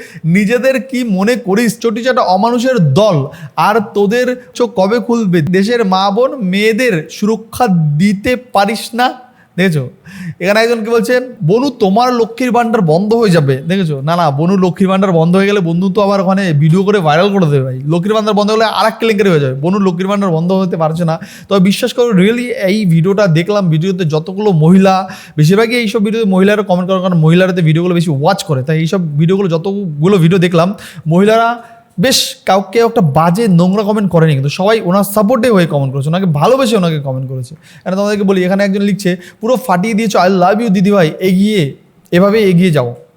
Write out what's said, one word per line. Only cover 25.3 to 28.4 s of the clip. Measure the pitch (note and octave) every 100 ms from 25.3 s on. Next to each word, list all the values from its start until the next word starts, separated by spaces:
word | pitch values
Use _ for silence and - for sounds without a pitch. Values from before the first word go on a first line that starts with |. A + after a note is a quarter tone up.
| -
বেশিরভাগই | D3+ G3 A3+
এইসব | B3 A3 A#3
ভিডিওতে | G#3 A3+ G#3+
মহিলারা | F#3 G3 G#3+
কমেন্ট | G3+ F3+ F3+
করে, | F#3+
কারণ | F#3 F3
মহিলারা | D#3 F3 F#3
তো | F3+
ভিডিওগুলো | D#3+ D#3 F3+
বেশি | F3 E3+
ওয়াচ | C3+ D#3+ F#3+